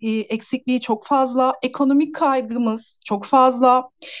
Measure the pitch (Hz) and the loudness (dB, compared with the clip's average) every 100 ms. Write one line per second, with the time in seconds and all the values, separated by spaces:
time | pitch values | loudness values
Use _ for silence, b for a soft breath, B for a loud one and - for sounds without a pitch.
0 | 226 220 208 226 - 254 254 254 254 220 | -4 -4 -4 -8 -6 -6 -2 -2 -2 -4
1 | - 277 262 247 254 - 254 254 277 277 | 0 0 0 0 0 0 -4 -2 2 2
2 | 302 311 320 269 220 233 233 220 - - | 0 0 0 0 -2 -4 -2 -4 -10 -14
3 | - 202 - 262 262 247 254 254 254 _ | -8 -8 0 4 4 4 4 2 0 _
4 | B B | B B